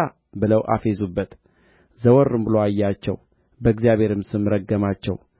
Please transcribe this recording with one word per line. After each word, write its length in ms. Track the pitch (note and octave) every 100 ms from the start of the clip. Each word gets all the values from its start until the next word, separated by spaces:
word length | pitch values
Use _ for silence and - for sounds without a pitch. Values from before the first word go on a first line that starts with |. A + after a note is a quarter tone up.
| D#3+ - _ -
ብለው 260 | G#2 A2 -
አፌዙበት። 640 | A2 A2+ G2 G2+ F#2 G2 - _ _ _ _ _ _
ዘወርም 420 | A#2+ B2+ C3+ A#2+
ብሎ 120 | G#2+ A2
አያቸው፣ 560 | G#2 G2+ G2+ G2+ - F#2+ _ _ _ _
በእግዚአብሔርም 600 | A#2 A2 A#2 A2 G#2+ G2+
ስም 220 | G2 G#2+ G#2
ረገማቸው። 680 | G#2 F#2+ G#2 G2+ G2 - F#2 _ _